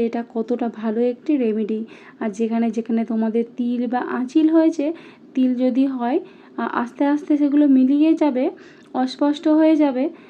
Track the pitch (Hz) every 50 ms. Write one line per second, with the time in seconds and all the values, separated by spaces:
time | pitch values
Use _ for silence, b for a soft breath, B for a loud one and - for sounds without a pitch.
0 | 233 233 233 233 233 - - 226 220 220 240 233 240 233 226 214 220 220 214 233
1 | 247 247 247 247 - - 302 262 240 220 208 220 214 196 220 220 226 B B B
2 | B B B B 226 220 196 226 226 220 233 233 233 226 214 233 226 - 226 226
3 | 226 - 226 220 220 220 214 233 233 233 - - 240 240 247 240 247 226 247 247
4 | - - - 247 254 - - 320 311 311 320 330 320 320 320 302 277 311 339 B
5 | B B B B B - - 262 254 254 247 240 254 254 233 262 269 277 262 247
6 | 240 240 285 392 - B B B B B B 240 233 - - 240 240 233 - -
7 | 285 285 294 294 294 - 302 285 294 277 277 294 294 285 269 262 262 254 285 285
8 | 311 320 320 320 311 294 240 254 269 381 - B B B B B B B B 254
9 | 254 262 - - 294 294 294 294 - 311 302 311 320 320 320 294 302 285 247 254
10 | 269 339 - B B